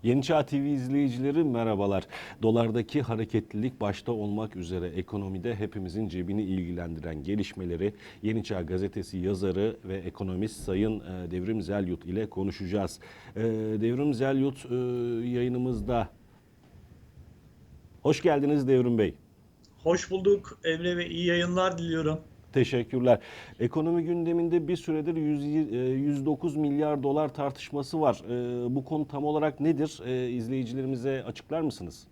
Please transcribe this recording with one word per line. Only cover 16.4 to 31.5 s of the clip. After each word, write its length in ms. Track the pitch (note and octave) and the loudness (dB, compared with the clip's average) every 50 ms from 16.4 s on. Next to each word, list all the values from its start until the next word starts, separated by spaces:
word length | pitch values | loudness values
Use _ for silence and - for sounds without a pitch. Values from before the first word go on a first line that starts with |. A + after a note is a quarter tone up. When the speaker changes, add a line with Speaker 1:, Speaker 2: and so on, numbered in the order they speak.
| _ _ _ _ - - - - - - - - - - - - - - - - - - - - - - - - - - - - | _ _ _ _ -20 -20 -20 -20 -20 -20 -20 -20 -20 -20 -20 -20 -20 -20 -20 -20 -20 -20 -20 -20 -20 -20 -20 -20 -20 -20 -20 0
Speaker 1:
Hoş 200 | - D3 D3+ - | 2 2 2 4
geldiniz 460 | - F3 D3 C#3+ C#3 C#3+ D3+ D3 C3+ B2+ | 4 4 4 4 4 4 4 2 4 6
Devrim 300 | C3+ B2+ B2 B2 A#2+ A2 | 6 6 6 4 4 4
Bey. 160 | G#2 F2 - - - - - - - - _ _ - - _ - | 4 2 0 -6 -20 -20 -20 -20 -20 -20 _ _ -20 -20 _ -2
Speaker 2:
Hoş 320 | - D#3+ F3 F3 - - | 2 2 2 2 0 -4
bulduk 500 | F#3+ F#3+ F#3 G3+ G3+ G3 - - - - - | -4 2 4 4 4 4 2 -12 -18 -4 -2
Emre 320 | E3 D#3+ D#3+ F3 F3+ F3 | -2 -2 0 0 -2 0
Bey, 100 | F3 F3 | -2 -2
iyi 200 | E3+ E3 E3+ F3 | -4 -4 0 2
yayınlar 520 | F3 F3 F3 F3 F3 F3+ F#3 F#3 F#3 F#3 E3+ | 2 2 2 2 2 2 2 2 2 0 -2
diliyorum. 420 | E3 E3+ D#3+ D#3+ D#3 D3+ D#3 D#3 - - - - - - | -2 -2 -2 0 0 0 0 -2 -6 -14 -20 -20 -20 -2
Speaker 1:
Teşekkürler. 680 | - C3+ B2+ - B2+ A#2+ A#2 - - B2+ B2 B2 A#2+ - - - - - - - - - | 2 2 4 4 2 0 0 0 -2 2 6 6 6 6 4 -12 -18 -16 -18 -18 -4 -2
Ekonomi 440 | A#2+ A#2+ - D#3+ D#3 E3 E3+ E3+ E3 | -2 0 0 0 0 2 2 2 2
gündeminde 640 | E3+ F3 F3 E3 E3+ E3+ E3+ E3+ E3+ E3+ F3 D#3 D3 | 0 0 0 0 2 2 2 2 4 2 2 2 0
bir 80 | F3+ | -4
süredir 400 | E3 - - D#3 D#3 D3 E3+ E3 | -2 -2 -2 -2 0 0 0 0
yüz, 280 | D#3+ D3+ D3+ D3+ C#3+ C#3+ | 0 0 0 0 0 0
e, 320 | D3 D3+ D#3+ D#3 A2+ A2 B2 | 0 0 0 0 0 0 0
yüz 480 | B2+ B2+ C3 C3+ C#3 D3 C#3+ C#3 C3+ | 0 2 2 2 2 2 0 2 2
dokuz 300 | D3+ D3+ - - E3+ C#3 | 0 0 0 -2 -2 0
milyar 460 | D3+ D3+ D3 C#3+ D3 D3+ D3+ D3+ C#3+ | 2 0 2 2 2 2 2 2 2
dolar 320 | C3 C#3 C#3 D3+ D#3 C#3+ - | 2 2 2 2 0 0 -2
tartışması 680 | - C#3+ C#3+ C3+ - - - - C#3+ C#3 - - D#3+ | -2 -4 -4 -4 -6 -12 -6 -6 -6 -4 -2 0 4
var. 220 | D#3 C3+ A2 - E2 G2+ | 4 4 4 2 -4 -4
E, 460 | A#2+ B2 B2 B2 B2 A#2+ A#2+ A#2+ C3 | -2 -2 -2 -2 -2 -2 0 0 0
bu 100 | C#3+ C#3 | 0 0
konu 240 | - D#3+ D#3 D3 - | -2 -2 -2 -2 -2
tam 160 | - C3+ C#3+ | -2 -2 0
olarak 360 | D3+ D3+ D3+ D3+ D3+ C#3+ - | 0 2 2 2 0 0 2
nedir? 400 | C#3 D#3+ D#3+ C3+ D#3 D3+ - - - | 2 2 4 2 0 -2 -2 -8 -4
E, 240 | B2 B2+ B2+ B2+ A#2+ | -2 -2 -2 -2 -2
izleyicilerimize 960 | B2 B2 A2+ A#2 C3+ C3 B2+ A2+ A#2+ C3+ C3 C3+ C3+ A#2+ A#2+ C#3 C3+ C3 G2+ | -2 -2 -2 -2 -2 -2 -2 -2 -4 -4 -2 -2 -2 -2 -2 -2 -2 -2 -4
açıklar 340 | A2 A#2 - - - | -8 -10 -10 -8 -4